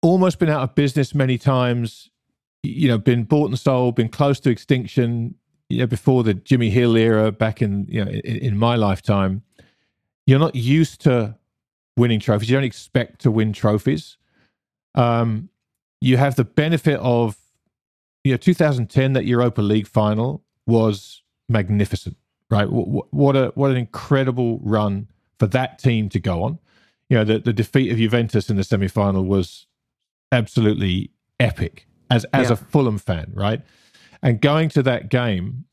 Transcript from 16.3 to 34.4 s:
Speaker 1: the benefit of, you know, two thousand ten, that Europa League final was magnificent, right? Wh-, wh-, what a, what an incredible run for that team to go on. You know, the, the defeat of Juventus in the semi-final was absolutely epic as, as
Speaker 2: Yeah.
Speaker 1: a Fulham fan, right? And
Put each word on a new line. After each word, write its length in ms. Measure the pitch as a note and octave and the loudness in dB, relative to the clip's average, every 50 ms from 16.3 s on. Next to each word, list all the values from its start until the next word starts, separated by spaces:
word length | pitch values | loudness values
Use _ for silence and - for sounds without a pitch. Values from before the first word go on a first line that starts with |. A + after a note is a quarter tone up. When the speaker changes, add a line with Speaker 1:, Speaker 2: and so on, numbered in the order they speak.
| C3 | 2
Speaker 1:
the 80 | - B2 | -2 -2
benefit 540 | - _ - D3 D#3+ E3+ D3+ - D#3+ C#3+ - | 0 _ -2 0 0 -2 0 0 0 -2 0
of, 360 | - B2+ A#2+ A#2 A#2+ A2 G#2 _ _ _ _ _ _ _ _ _ _ _ _ _ _ _ _ _ _ | 0 0 0 0 0 -2 -4 _ _ _ _ _ _ _ _ _ _ _ _ _ _ _ _ _ _
you 80 | C3+ | -2
know, 40 | B2+ | -2
two 180 | A#2 - - F3+ | 2 2 0 2
thousand 340 | - E3+ D3+ C#3 B2 A#2 - | 4 2 0 2 -2 -4 -2
ten, 240 | - C#3 C3 C3+ C3+ | 0 0 0 2 0
that 100 | C3 F2 | 0 0
Europa 360 | - B2 A#2+ B2 A#2+ - - | 0 2 2 2 0 0 0
League 240 | G#2 G2+ G#2+ A2 G2+ | 0 0 0 0 -2
final 560 | - _ A2 G#2+ G#2+ G#2 G#2+ A#2 C3 D3+ - _ _ _ _ _ | -2 _ 0 0 0 0 -2 -2 -4 -6 -10 _ _ _ _ _
was 560 | - A#2 A2+ A2 A2 G#2 G2+ - - - _ _ _ _ _ _ - | 0 2 2 2 2 -2 -4 -8 -20 -20 _ _ _ _ _ _ -2
magnificent, 680 | A#2 G#2+ F#2+ F2+ G2+ G#2 G#2 - - - - F2+ E2+ _ _ _ _ _ _ _ | -2 -2 0 0 0 0 0 -2 -4 -8 -8 -12 -16 _ _ _ _ _ _ _
right? 160 | A2 G#2 G#2 | -2 0 0
Wh-, 220 | - - A#2 G2+ - | 0 -2 -4 -2 -2
wh-, 260 | B2+ - - _ - | -4 -6 -6 _ -2
what 220 | C#3+ C#3+ C#3 C3+ | 0 2 2 2
a, 160 | C3+ C3 B2 - | 2 0 -2 -2
what 160 | - C#3 C#3 | -2 -2 0
an 60 | C3 | 0
incredible 840 | B2+ A#2+ - - - - - C#3+ C3+ C3+ C3 B2 B2 B2 A#2 A#2 - | -2 -4 -8 -12 -16 -2 0 0 2 2 0 -2 -2 -2 -2 -2 -4
run 460 | - G2+ G#2+ G#2+ G#2+ G2+ G2 G2 A2 - _ _ _ _ _ _ | -2 0 0 0 0 0 -2 -6 -8 -12 _ _ _ _ _ _
for 80 | - G2+ | -2 0
that 300 | F2+ B2+ C3 B2+ - _ | 0 -2 -2 -2 -8 _
team 300 | - C3 A#2 A2 G#2+ G2 | -2 0 0 0 -2 -2
to 80 | - G2 | -4 -4
go 240 | E2+ - F2 E2+ | -4 -2 -4 -2
on. 160 | E2+ B2 D#3+ E3 _ _ _ _ _ _ _ _ _ _ | -4 -4 -6 -8 _ _ _ _ _ _ _ _ _ _
You 80 | B2+ A2+ | 2 2
know, 60 | G#2+ | 4
the, 140 | G#2 A2 A2 | 2 0 0
the 140 | - B2 | 0 -2
defeat 400 | A2 G#2 A2 - - C3 C3 - | -2 -2 -2 0 0 0 0 2
of 60 | A#2+ A2 | 0 0
Juventus 500 | A2+ A2 A2 A#2+ A2+ G#2+ - G#2+ - - | 0 2 2 0 0 0 -2 -4 -2 0
in 80 | G#2+ | -2
the 80 | G2 F#2+ | -2 0
semi-final 600 | - A2+ G2 G2 F2+ - A2 G2+ G2+ G2 F#2+ F#2 | 0 0 0 0 -2 0 0 0 0 0 -2 0
was 420 | F#2 G2 G2 F2+ - - - _ _ _ _ _ _ _ _ _ _ _ _ _ _ | 0 0 0 -2 -4 -8 -20 _ _ _ _ _ _ _ _ _ _ _ _ _ _
absolutely 760 | - B2 A2+ - - - A2 G#2+ G#2+ - G2 F#2+ F2+ F#2 - - _ _ _ _ _ _ | -2 -2 -2 -2 -2 0 2 2 0 0 -2 -2 -2 -2 -4 -8 _ _ _ _ _ _
epic 480 | B2 G#2+ - - - F2 _ - _ _ _ _ _ _ | -2 -2 0 -4 -8 -8 _ -16 _ _ _ _ _ _
as, 140 | B2 A#2 - - | 0 0 0 0
as 160 | - C3+ B2+ A#2+ | 0 0 2 2
Speaker 2:
Yeah. 60 | A#2+ | 0
Speaker 1:
a 20 | |
Fulham 400 | G#2 - _ - D3 C3+ A#2+ G#2+ G2 | -2 -2 _ 0 2 2 2 -2 -4
fan, 320 | - - F#2 E2 D2+ - G2 | -6 -6 -6 -6 -6 -10 -8
right? 260 | G2 G2 G#2 A2+ C3 - _ _ _ _ _ _ - _ _ _ _ | -4 -4 -4 -4 -4 -8 _ _ _ _ _ _ -20 _ _ _ _
And 180 | - C3 A#2 G#2 | -2 -2 0 2